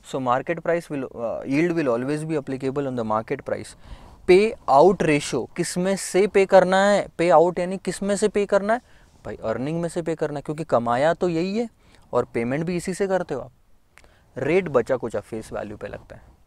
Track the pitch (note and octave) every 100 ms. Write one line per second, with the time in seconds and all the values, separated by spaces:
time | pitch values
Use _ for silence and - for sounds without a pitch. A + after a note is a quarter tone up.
0 | - C#3+ B2+ B2+ C#3 E3 E3+ E3+ - D3
1 | C3 G#2 A2+ D#2+ E2 C#3 F3 E3 C#3+ A#2
2 | C3 D3+ D#3+ D#3 C3 C3 C3+ C#3 C#3 B2
3 | A2 G#2+ A2 C#3 - G#2 G#2 - - -
4 | - - - F#3 A3 - - C3+ F3 G3+
5 | D#3+ D3 - C3+ G#2+ - E3+ - F#3 F#3+
6 | - F#3 G3+ G3+ F#3+ F#3+ F3+ F#3+ G3+ G3
7 | - - E3+ D3+ F3 F3 F3 F#3+ - -
8 | G3 G3+ G#3+ G#3 G3+ G3+ G3+ A#3+ _ -
9 | - _ - A2 A2 A2 C3+ E3 E3+ F3+
10 | E3 D#3+ D3+ C#3+ - D3+ D#3 B2 A#2 B2
11 | D3+ E3+ F3+ E3 F#3 G#3+ A#3+ _ _ -
12 | _ B2 A#2+ A#2+ A#2 C#3 E3 F3 F#3+ F3
13 | G3 F#3 F3+ C#3 B2 _ _ - _ _
14 | - _ _ - B2+ F3+ F3 C3 A2+ B2+
15 | A#2+ G#2+ - A2 A2 G#2+ G#2 G#2 G#2 A2
16 | - - - _